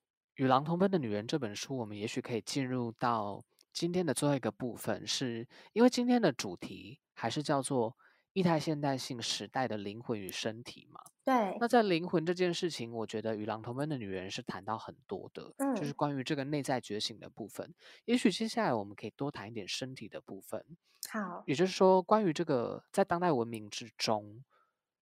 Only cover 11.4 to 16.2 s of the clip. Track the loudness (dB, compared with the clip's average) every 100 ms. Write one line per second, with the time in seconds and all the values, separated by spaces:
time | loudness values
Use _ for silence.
11.4 | 2 0 4 6 6 2 2 0 2 2
12.4 | 2 2 -2 -4 -6 -4 -4 -2 -2 -2
13.4 | -2 -4 -4 -4 -2 -4 -4 -6 -6 -8
14.4 | -8 -8 -4 -6 -6 -16 -10 -8 -8 -12
15.4 | -14 -4 -2 -2 -4 -2 -2 -2